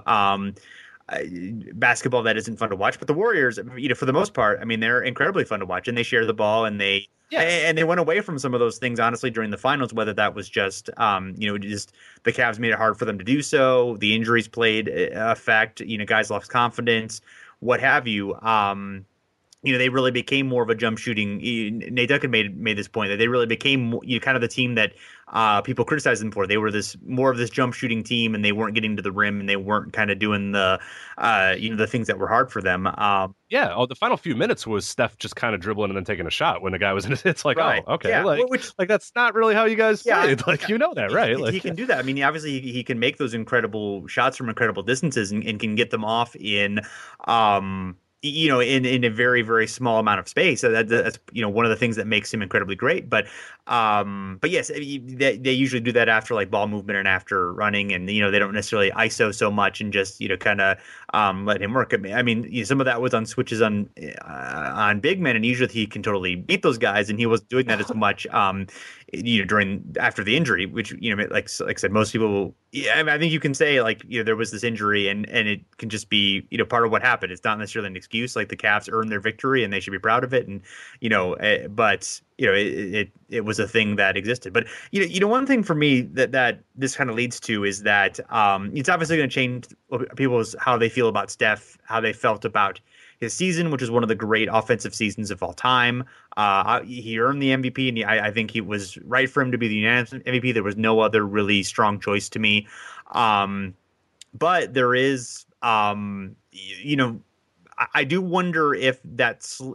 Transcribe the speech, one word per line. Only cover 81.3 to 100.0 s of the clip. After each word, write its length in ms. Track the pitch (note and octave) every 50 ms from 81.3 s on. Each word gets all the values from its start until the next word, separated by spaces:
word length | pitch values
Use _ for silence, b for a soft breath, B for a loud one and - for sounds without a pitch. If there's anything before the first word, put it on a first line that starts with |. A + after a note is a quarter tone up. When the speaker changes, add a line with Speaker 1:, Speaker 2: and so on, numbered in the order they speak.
| -
Speaker 1:
eh, 320 | - - G#2+ G2+ - -
but, 540 | G2 G#2 A#2 A2+ G#2 G2 - - - - - _ _ _ -
you 80 | C3
know, 60 | G2+
it, 160 | F#2+ G2+ G#2 F2+
it, 420 | B1+ E2 G#2 F#2 G2 G#2+ G2+ - _ _ _ -
it 160 | - A#2 G#2
was 140 | G#2+ G#2 G#2
a 80 | G#2
thing 300 | G2+ - A2+ G#2+ G#2 G#2
that 200 | G2+ G2+ F#2+ F#2+
existed. 360 | G2+ G2 A2 B2 - - G2
But, 160 | F2+ A#2 A2 B B B B B
you 80 | B G3
know, 60 | G3
you 120 | - - F#3
know, 80 | G3
one 200 | G#3 A#3 C4 C4+
thing 180 | C4+ C4+ A#3 F#3+
for 100 | - D#3+
me 280 | D3+ D3+ D3 C3+ B2
that, 280 | B2 - C#2+ C3 B2+ A2+
that 300 | C3 C3 B2+ A#2 G#2 - - _ -
this 200 | B2+ C3+ C3 -
kinda 160 | - C#3 B2
leads 280 | A2 A#2 B2 A#2+ - -
to 240 | - - A2 G#2 G2+
is 180 | G2+ F#2+ G2+
that, 380 | G#2 G#2 G#2 G2+ G2 F#2+ - - - -
um, 380 | A#2+ A2+ G#2 G2+ G2 F#2+ G2 G2+
it's 160 | - D3 C3 F#3
obviously 280 | F3+ E3 E3 C#3+ E3
gonna 120 | D#3 C#3+ B2+
change 380 | - C#3 B2+ B2 B2 B2 - - - _ _ - C3 A#2 B2+ - -
people's, 400 | - C3+ C3 B2 A#2 A2 G#2+ - -
how 180 | - B2+ A#2+ A2+
they 100 | A#2+ A2+
feel 200 | - B2+ A#2+ A2+
about 200 | G2+ G2+ G2 -
Steph, 440 | - - A#2+ A2 G#2 - - - - _
how 180 | _ - A2+ A2+
they 120 | A2+ A2
felt 320 | G#2+ - - A#2 G#2+ G2+ -
about 360 | A2+ G2 G#2+ G2+ G2 F#2 - b b b b b b b b
his 160 | A#2+ A2 -
season, 360 | - F3+ F#3 E3 E3 F3 D#3+
which 120 | C#3+ B2
is 80 | B2+ A2+
one 120 | A#2 A#2+
of 60 | A#2 A2
the 60 | A2
great 340 | A2 A2+ G#2 A2 A2 A2 F#2
offensive 440 | A2 A2 - - A#2+ G#2+ - G#2+ -
seasons 360 | - A2+ G2+ F#2+ - G#2+ F#2+
of 120 | G2+ -
all 100 | F#2 E2+
time. 480 | F2 - - B2 B2+ B2 A#2+ A#2+ B2 B2 B2+ B B B B B B -
Uh, 420 | G#2 G2+ G2 G2 F#2+ G#2+ A#2+ -
I, 20 | -
he 320 | A2 B2 B2 G#2+ A2 A2+ A2
earned 240 | A#2 C3 C#3+ C#3+
the 100 | C#3 C3+
M 80 | C3 C3
V 80 | C3 B2+
P, 200 | B2+ C3 C3 B2+
and 80 | A#2 A2+
he, 40 |
I, 260 | G#2 G2+ A2 G#2+ G#2 G#2+
I 20 |
think 200 | G2 A#2 A2 G#2
he 120 | A2 A2+
was 340 | F#2+ F#2 G#2 G2+ G2 F2+ - - -
right 240 | - A#2+ C3 C3+ C3
for 140 | - D3
him 100 | C3 B2+
to 60 | B2 A#2
be 100 | A#2+ A2
the 60 | G#2+
unanimous 400 | G#2+ G#2+ A2+ A#2+ B2